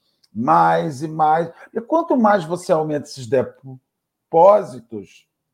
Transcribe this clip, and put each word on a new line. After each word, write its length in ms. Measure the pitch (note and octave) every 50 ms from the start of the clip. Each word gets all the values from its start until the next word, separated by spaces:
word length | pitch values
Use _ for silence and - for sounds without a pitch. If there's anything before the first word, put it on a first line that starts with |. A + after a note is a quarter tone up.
| _ _ _ _ _ _ -
mais 720 | G#2+ A#2+ D3 D#3+ E3+ E3 E3 E3 E3+ E3+ E3 C#3+ B2 D#3
e 60 | D#3
mais. 420 | D#3 D#3 D#3 D3+ D#3 E3 E3+ E3+ - - - - -
E 80 | A3+
quanto 360 | A3+ - D#4 E4 E4 E4 D#4+
mais 280 | B3+ A3 G#3 G#3 G3+ D#3+
você 280 | D#3 F3 E3+ - - F3
aumenta 340 | D#3 D#3 D#3 D3+ D3 -
esses 200 | - - C3+ B2+
depósitos 2000 | A2 C3+ B2+ A#2+ - - _ - C3+ C3 B2+ _ _ _ _ _ _ _ _ _ _ - E3 F3 G3 G#3 G#3 F#3 C3+ C3 B2 - _ A2+ G#2 F#2+ - _ _ _ _ _ _ _ _